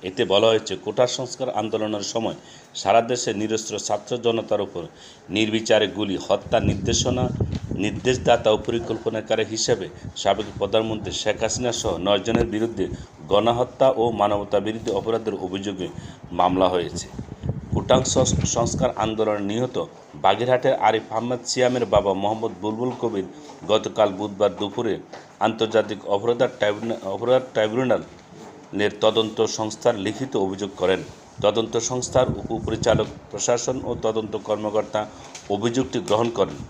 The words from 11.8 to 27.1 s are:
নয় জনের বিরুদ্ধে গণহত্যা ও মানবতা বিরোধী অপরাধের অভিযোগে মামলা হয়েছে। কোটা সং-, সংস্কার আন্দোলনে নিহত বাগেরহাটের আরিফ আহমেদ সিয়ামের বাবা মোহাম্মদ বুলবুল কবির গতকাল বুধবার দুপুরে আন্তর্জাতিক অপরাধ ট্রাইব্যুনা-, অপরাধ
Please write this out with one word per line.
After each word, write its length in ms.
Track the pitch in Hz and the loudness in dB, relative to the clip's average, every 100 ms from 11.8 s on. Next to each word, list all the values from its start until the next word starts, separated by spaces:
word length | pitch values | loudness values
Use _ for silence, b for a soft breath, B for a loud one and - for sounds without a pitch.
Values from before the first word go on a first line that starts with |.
| 110 85 | -2 -2
নয় 220 | 92 101 | 2 0
জনের 260 | 95 117 113 | 2 2 2
বিরুদ্ধে 420 | 104 117 101 90 B B - 78 | 2 -2 0 -4 B B -16 2
গণহত্যা 640 | 101 110 120 123 - 131 | 4 6 2 0 4 4
ও 220 | 110 117 | 6 2
মানবতা 480 | 110 101 104 101 104 | 4 2 2 2 0
বিরোধী 320 | 101 110 113 | 0 -4 -2
অপরাধের 420 | 98 104 113 110 | -2 0 -2 -2
অভিযোগে 540 | 98 92 95 101 92 87 - B B - | -4 -4 -4 -4 -6 -8 -8 B B -12
মামলা 360 | 87 90 92 92 | 2 2 4 4
হয়েছে। 400 | 90 82 85 - - - - - - - | 2 -2 -8 -10 -12 -14 -10 -8 -8 -4
কোটা 300 | - - 131 127 | -4 2 2 4
সং-, 400 | 135 127 - - | 2 2 2 0
সংস্কার 520 | 120 117 - 127 - | 0 0 0 -2 0
আন্দোলনে 420 | 110 110 110 104 | -2 0 0 0
নিহত 460 | 101 110 123 95 82 - - 76 | -2 -2 -2 -4 -6 -10 -20 0
বাগেরহাটের 580 | 92 104 123 127 135 | 2 2 2 4 4
আরিফ 400 | - 107 110 110 | 4 4 2 -2
আহমেদ 260 | 113 120 123 - | -4 -2 -4 -4
সিয়ামের 400 | 127 123 123 110 | 2 2 2 4
বাবা 280 | 104 98 | 4 4
মোহাম্মদ 380 | 95 101 110 113 92 | 0 0 -2 -4 -4
বুলবুল 300 | 104 110 127 120 | -4 -2 -4 -2
কবির 240 | 117 101 92 B B B 82 | -2 -2 -6 B B B 2
গতকাল 420 | 107 110 95 104 | 2 2 2 2
বুধবার 480 | 95 104 98 104 92 | 2 -6 2 0 2
দুপুরে 420 | 104 113 117 90 - B B B | -6 -2 -2 -4 -6 B B B
আন্তর্জাতিক 680 | 104 113 110 110 107 104 - | -2 0 2 4 2 -4 -2
অপরাধ 380 | 101 113 120 123 - | 0 2 2 0 2
ট্রাইব্যুনা-, 500 | 104 104 113 104 | 0 0 -4 -4
অপরাধ 340 | 95 | -4